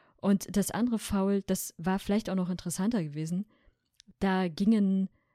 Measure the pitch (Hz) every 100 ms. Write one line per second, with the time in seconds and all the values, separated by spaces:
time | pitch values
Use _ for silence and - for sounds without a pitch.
0 | _ _ 196 202 - 202 190 185 240 220
1 | - 196 196 202 - 185 - - 170 190
2 | - 208 214 185 180 175 175 160 196 240
3 | 156 151 156 175 208 _ _ _ _ _
4 | - _ 196 185 185 151 202 220 196 190
5 | 190 - _